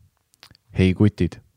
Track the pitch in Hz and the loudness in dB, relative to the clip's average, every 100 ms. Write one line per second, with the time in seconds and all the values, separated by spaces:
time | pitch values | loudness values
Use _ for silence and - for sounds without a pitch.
0 | _ _ _ _ - _ _ - 92 90 | _ _ _ _ -20 _ _ -2 0 2
1 | 104 - 87 - - | 0 0 -6 -8 -20